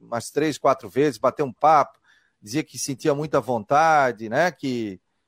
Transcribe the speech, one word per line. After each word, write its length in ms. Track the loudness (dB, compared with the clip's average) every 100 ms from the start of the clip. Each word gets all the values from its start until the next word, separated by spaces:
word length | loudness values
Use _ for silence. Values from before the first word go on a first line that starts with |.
umas 300 | -8 -8 -4
três, 260 | -2 -2 0
quatro 320 | 0 0 -2
vezes, 300 | 0 0 2
bateu 260 | -2 -2
um 80 | -6
papo, 460 | 0 4 4 2 _ _ _ _ _
dizia 240 | -8 -6
que 140 | -6 -10
sentia 360 | -10 -4 -2
muita 260 | -2 0 -2
vontade, 880 | 0 -4 0 2 4 4 2 -2 -4
né? 220 | -2 -2
Que, 480 | -2 -6 -4 -6 -8 _ _